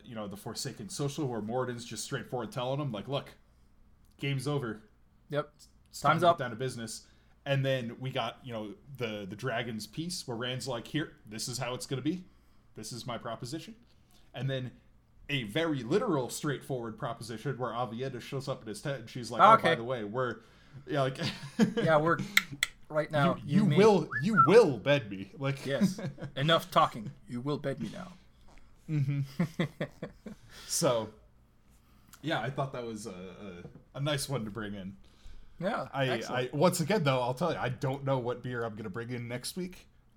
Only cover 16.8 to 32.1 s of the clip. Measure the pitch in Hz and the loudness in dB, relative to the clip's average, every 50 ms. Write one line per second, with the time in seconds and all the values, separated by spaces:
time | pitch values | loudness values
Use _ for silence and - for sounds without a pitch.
16.8 | 117 113 107 - 147 120 113 - 117 110 113 104 - 143 117 117 127 117 110 120 | -4 -6 -6 -6 -4 -6 -4 -6 -8 -8 -8 -6 -4 -4 -4 -2 -2 -2 -2 -2
17.8 | 123 104 113 117 131 135 127 113 - - 139 131 - 139 127 - - 110 101 - | -4 -4 -4 -6 -6 -6 -6 -8 -8 -6 -6 -6 -4 -4 -6 -6 -6 -10 -8 -6
18.8 | - 147 139 120 113 - - 131 113 101 - - 190 214 226 214 - 170 160 117 | -4 -6 -6 -6 -8 -10 -10 -8 -8 -2 4 8 10 10 10 10 8 4 2 2
19.8 | 113 127 131 117 104 101 107 131 127 120 110 - - - - - - - - - | 0 -4 -2 -2 -4 -2 0 0 0 0 -2 -6 -10 -20 -20 -20 -20 -20 -20 -14
20.8 | - - 147 143 131 131 139 - - - - - - - - - 220 - - 233 | -8 -2 0 0 0 0 0 -2 -4 -4 -4 -6 -12 -4 2 4 4 4 4 2
21.8 | 208 160 160 151 156 170 160 - - - - - 175 151 143 - - - - - | 4 6 6 6 6 6 2 2 2 2 0 0 0 0 -4 -4 -4 -6 -6 -16
22.8 | - - 151 151 160 - 160 143 139 139 127 123 110 104 156 202 220 165 139 180 | -10 -4 -2 -2 0 2 4 4 4 4 4 2 0 2 4 6 6 6 8 8
23.8 | 214 220 202 170 151 - - 131 143 220 220 - - 151 202 240 220 151 127 98 | 10 10 8 8 4 2 -2 0 2 4 6 6 8 10 10 10 10 8 4 0
24.8 | - 139 143 139 113 101 98 95 95 - - 160 135 139 135 - - 131 139 123 | 2 4 4 4 2 -2 -8 -10 -10 -10 -8 -4 -2 -2 -2 -2 -2 -2 2 4
25.8 | 208 - - 233 185 143 - - - - - 131 143 160 165 156 - - - 165 | 4 2 2 0 -6 -8 -8 -8 -10 -8 -4 0 4 4 4 4 4 4 6 6
26.8 | 156 - - 120 104 - - - - - 123 123 127 147 147 135 143 139 131 - | 6 4 2 -4 -10 -10 -12 -14 -12 -10 -8 -4 -2 -2 -2 -2 -2 -4 -4 -4
27.8 | 113 98 - 92 92 - - - - - - - - - - - - - - - | -6 -8 -8 -10 -12 -12 -16 -20 -20 -20 -20 -20 -20 -20 -20 -20 -20 -20 -20 -16
28.8 | - - 156 147 131 139 143 143 139 - - - 170 - - - 160 - - - | -6 -2 0 0 2 0 0 -2 -2 -4 -2 -2 -2 -2 0 -4 -4 -4 -4 -8
29.8 | 151 - - - 196 - - - - 202 196 - - - - - - - - - | -10 -8 -10 -12 -14 -14 -14 -16 -16 -16 -16 -16 -20 -20 -20 -16 -8 -4 -2 2
30.8 | 175 135 120 113 110 107 - - - - - - - _ _ _ _ - - - | 2 4 4 2 0 -4 -10 -16 -20 -20 -20 -20 -20 _ _ _ _ -20 -20 -20
31.8 | _ - - - - - | _ -20 -20 -20 -20 -20